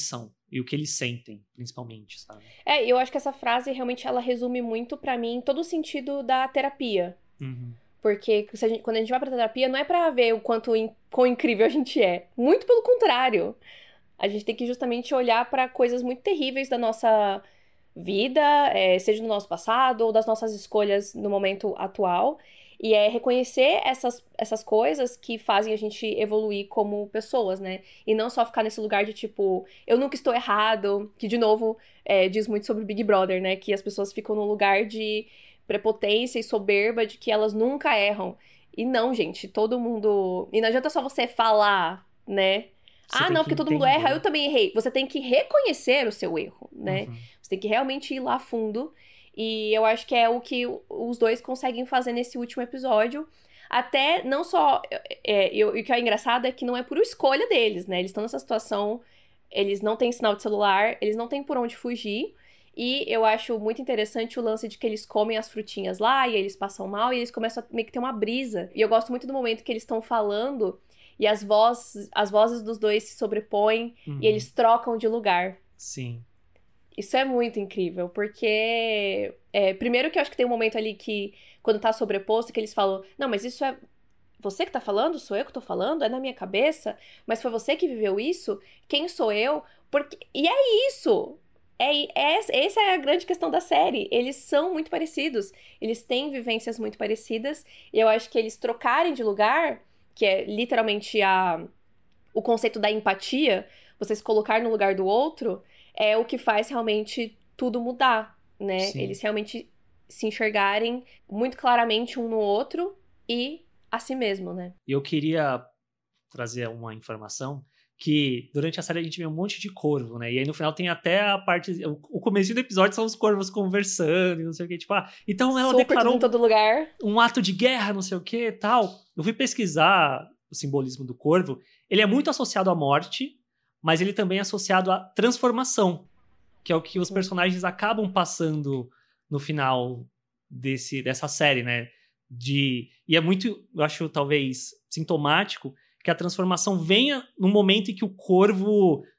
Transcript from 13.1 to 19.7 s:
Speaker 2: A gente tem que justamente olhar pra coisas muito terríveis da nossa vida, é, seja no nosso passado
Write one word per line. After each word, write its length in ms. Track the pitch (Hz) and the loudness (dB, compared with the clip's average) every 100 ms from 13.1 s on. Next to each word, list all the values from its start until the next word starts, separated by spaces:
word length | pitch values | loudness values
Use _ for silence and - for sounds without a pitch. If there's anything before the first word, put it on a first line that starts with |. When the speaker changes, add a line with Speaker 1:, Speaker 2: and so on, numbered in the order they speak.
| 247 254 208 180 - - - - _ _ - | 4 2 2 0 -6 -18 -20 -20 _ _ -6
Speaker 2:
A 100 | 202 | -4
gente 180 | 208 208 | -2 -6
tem 100 | 226 | -4
que 120 | 240 | -4
justamente 460 | 247 254 240 247 | -4 -4 -4 -2
olhar 360 | 262 247 226 240 | 0 2 2 2
pra 180 | 254 254 | 0 0
coisas 360 | - 247 247 | 2 0 0
muito 180 | 247 254 | -4 -4
terríveis 480 | 403 339 262 262 269 | -2 -2 -2 -4 -2
da 80 | 247 | -2
nossa 640 | 226 226 233 220 202 196 - _ _ _ _ - | -2 0 4 4 4 0 -8 _ _ _ _ -12
vida, 460 | 180 196 254 277 294 294 285 | -4 0 0 4 4 6 4
é, 260 | 190 190 185 | 4 4 4
seja 220 | 185 214 | 2 0
no 40 | 226 | 0
nosso 180 | 208 202 | -4 -4
passado 540 | 170 - | -4 0